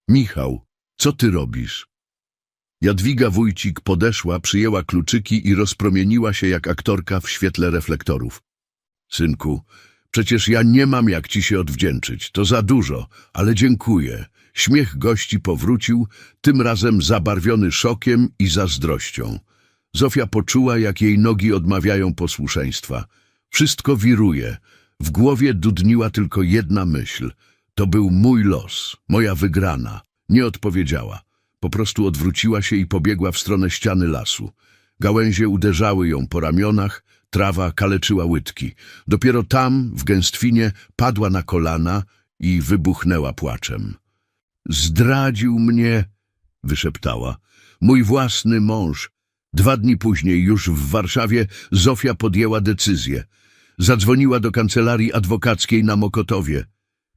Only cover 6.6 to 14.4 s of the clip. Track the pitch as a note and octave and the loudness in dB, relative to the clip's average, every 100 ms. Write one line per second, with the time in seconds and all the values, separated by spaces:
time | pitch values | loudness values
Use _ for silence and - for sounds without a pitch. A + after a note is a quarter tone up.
6.6 | F2 E2+ - G2 E2 F#2+ - - F#2 E2 | -2 -4 -2 -2 -2 -6 -6 -4 -4 -2
7.6 | F2 E2 D2+ D2+ - C2+ A#1+ - _ _ | -2 -2 -4 -6 -4 -4 -6 -12 _ _
8.6 | _ _ _ _ - - E2 C#2+ D2+ C#2+ | _ _ _ _ -10 -2 -2 -2 -4 -6
9.6 | - _ _ _ _ - G#2+ A#2 G2+ A#2 | -8 _ _ _ _ -2 0 0 2 2
10.6 | A#2 B2+ C#3 B2+ A2+ E2+ - G#2 - G2 | 4 4 4 2 2 0 -4 -4 0 -2
11.6 | D#2 C2 F2+ C2 - A#1 - - G2 A#2 | -2 -2 -2 -2 -6 -10 -8 -2 0 2
12.6 | G2+ C3 C#2+ C2 A#1 - _ - G2+ G#2+ | 2 2 0 -4 -10 -18 _ -2 0 4
13.6 | B2+ A#2 A#2 F#2+ C2 A1 - _ | 4 2 2 0 0 -6 -12 _